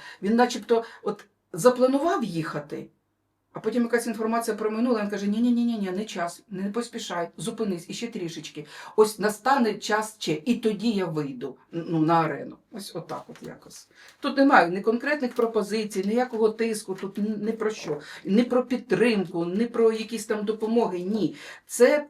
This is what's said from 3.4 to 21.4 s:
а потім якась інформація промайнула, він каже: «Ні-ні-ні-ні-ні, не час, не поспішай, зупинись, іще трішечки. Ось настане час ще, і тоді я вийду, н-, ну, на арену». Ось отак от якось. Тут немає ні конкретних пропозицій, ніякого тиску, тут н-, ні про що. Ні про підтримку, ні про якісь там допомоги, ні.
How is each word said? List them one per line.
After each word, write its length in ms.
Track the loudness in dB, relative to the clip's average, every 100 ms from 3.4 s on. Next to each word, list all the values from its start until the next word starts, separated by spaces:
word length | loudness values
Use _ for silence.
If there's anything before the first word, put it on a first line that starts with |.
| _ -8
а 20 |
потім 240 | -2 0
якась 240 | 2 0 -2
інформація 500 | -2 -2 0 -2 -2
промайнула, 440 | -2 0 2 2
він 80 | 0
каже: 180 | -2 -2
«Ні-ні-ні-ні-ні, 640 | 2 2 2 2 0 -2
не 140 | -4 -6
час, 380 | -4 -6 -6 _
не 200 | -6 -4
поспішай, 600 | -4 -6 -8 -6 -6 -6 -6
зупинись, 520 | -8 -4 -4 -4 -6
іще 180 | -10 -8
трішечки. 580 | -6 -8 -8 -12 -14 -14 -16 -2 4
Ось 240 | 4 4
настане 540 | -2 0 2 4 4
час 420 | 0 -2 -2 -2 -6
ще, 220 | -4 -2 0
і 100 | 0
тоді 360 | 0 0 0
я 140 | 0 0
вийду, 520 | -2 -4 -6 -10 -12 _
н-, 120 | -8 -2
ну, 120 | 0
на 140 | 4
арену». 440 | 4 2 -2 -10 -16 _
Ось 240 | -16 -12 -12
отак 280 | -10 -12 -12
от 100 | -16
якось. 480 | -16 -18 -20 -20 -20 _ -20 _
Тут 180 | -2 4
немає 320 | 8 8 6
ні 120 | 2
конкретних 520 | 0 0 0 0 0
пропозицій, 720 | 0 0 0 -2 -2 -2 -4 0
ніякого 440 | 0 0 2 0
тиску, 460 | 2 -2 -2 -6 -8
тут 240 | -8 -4
н-, 180 | -4 -2
ні 100 | -4
про 180 | -2 -4
що. 300 | -4 -6 -8 -8 -12 0
Ні 180 | 2
про 220 | 4 2 0
підтримку, 800 | -4 -2 2 4 2 0 -4 -2
ні 200 | -2 -2
про 260 | 2 2
якісь 340 | 2 -4 -8 -4
там 200 | -4 -2
допомоги, 540 | -2 0 2 2 0
ні. 360 | -4 -2 -2 -4